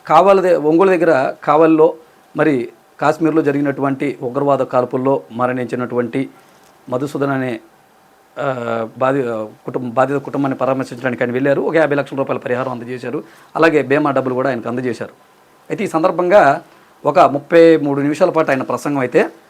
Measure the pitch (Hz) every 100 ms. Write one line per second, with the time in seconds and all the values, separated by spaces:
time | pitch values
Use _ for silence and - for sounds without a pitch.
0 | - 160 190 196 180 165 151 160 147 156
1 | 170 139 139 - - 151 160 160 160 -
2 | - _ _ 151 156 131 117 - _ -
3 | 143 151 160 160 147 143 143 139 139 135
4 | 143 - 127 135 143 135 123 127 123 131
5 | 131 139 - 113 127 127 120 123 123 120
6 | 120 135 131 - _ _ _ _ - 127
7 | 143 143 139 135 127 110 - _ _ _
8 | _ _ _ 123 139 127 117 113 110 120
9 | 127 139 120 110 107 120 - 127 123 117
10 | 135 139 139 139 139 135 127 135 131 120
11 | 127 120 123 123 139 143 269 160 147 143
12 | 139 139 135 123 123 123 131 120 113 127
13 | 123 147 - - _ 151 165 151 127 143
14 | 151 135 131 127 135 117 113 123 123 113
15 | 104 - _ _ _ _ - 160 190 160
16 | 185 175 180 202 143 156 - _ _ _
17 | 143 147 139 139 143 175 165 156 143 139
18 | 143 151 175 156 151 135 131 127 156 143
19 | 127 - 330 -